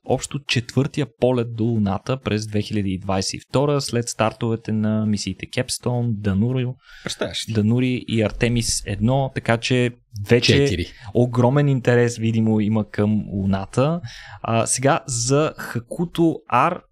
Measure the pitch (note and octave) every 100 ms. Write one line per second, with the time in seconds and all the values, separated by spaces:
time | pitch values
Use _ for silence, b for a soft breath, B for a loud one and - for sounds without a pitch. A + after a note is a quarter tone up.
0 | - B2+ - C#3+ - C3 - - - -
1 | C3 - B2 B2 A#2 A2+ A2+ A2+ G2+ F#2+
2 | - C3 - G#2 G#2+ G#2 G2 G#2+ G2 F#2+
3 | G2 F#2+ - F#2+ - C3 C#3+ C#3+ C#3 A#2+
4 | A#2 - A2 A2+ A#2 A2+ - A2 G#2+ G#2+
5 | G#2+ G2+ - F#2+ - - C3 - B2 B2
6 | A#2+ G#2 G#2 G2 A#2 B2+ B2 B2+ B B
7 | - - G#3 - - A2 G#2 B2 B2+ B2
8 | - A2+ G#2 - A#2+ A#2+ A2+ - - G2+
9 | A2 C3+ C3+ B2 - A#2 - B2+ B2 -
10 | _ G#2 G2+ A#2+ - C#3 C#3 F2+ F2 B
11 | G2+ - B2 A#2 A#2+ C#3+ C#3+ C3+ A#2+ A#2+
12 | A#2+ A#2 A2+ A2+ A2 G#2+ G#2+ A2 G#2 -
13 | G#2+ G#2+ - G2 G2 F#2+ F#2+ - C#3+ E3+
14 | B B B B - A2+ A2 - C3 E3
15 | - A#2 A#2 C#3+ D#3 - - A#2+ - -
16 | F3 - E3 - - A#2+ D#3 - _